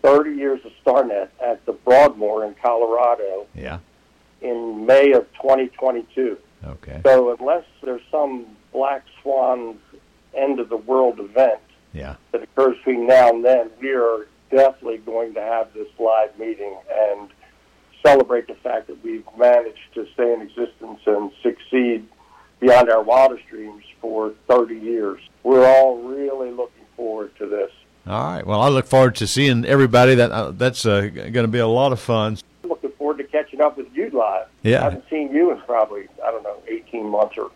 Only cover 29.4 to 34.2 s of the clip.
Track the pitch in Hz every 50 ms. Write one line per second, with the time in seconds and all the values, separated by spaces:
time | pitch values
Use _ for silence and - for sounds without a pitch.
29.4 | 143 139 123 117 - - 135 139 135 120 117 123 123 131 131 120 120 - - 110
30.4 | 107 67 85 92 123 131 123 - - 113 101 101 101 104 - - 50 - 113 123
31.4 | 117 113 107 123 117 113 113 123 135 139 127 - - - 117 110 107 110 110 104
32.4 | - _ _ _ - 180 165 - - 135 - _ 143 147 151 139 139 139 - 151
33.4 | 147 _ - 135 151 147 139 135 131 123 123 147 - - 151 123